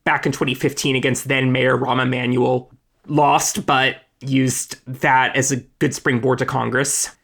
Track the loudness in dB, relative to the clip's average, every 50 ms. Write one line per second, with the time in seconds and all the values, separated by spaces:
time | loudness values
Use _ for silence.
0 | -2 -2 0 0 0 -2 -2 -2 -2 -2 -2 0 -2 -2 -2 -2 -2 0 0 0
1 | 0 0 -2 -2 -2 -2 0 0 2 2 2 2 2 2 2 0 0 0 0 0
2 | 0 0 -2 -2 -2 0 0 0 2 2 0 -2 -4 -8 -16 -20 _ _ _ _
3 | _ -2 0 2 4 4 4 2 0 -2 -4 -4 -2 0 2 2 2 0 0 -4
4 | -10 _ _ _ -4 0 2 2 2 2 0 -4 -6 -10 -12 -14 _ -14 -8 -2
5 | 0 2 4 4 4 2 2 0 0 0 0 -4 -6 -8 _ -2 -2 -2 -2 -2
6 | -2 0 0 0 2 0 0 0 0 -2 -2 -2 -2 -2 -2 -2 -2 -2 -2 -4
7 | -4 -6 -8 _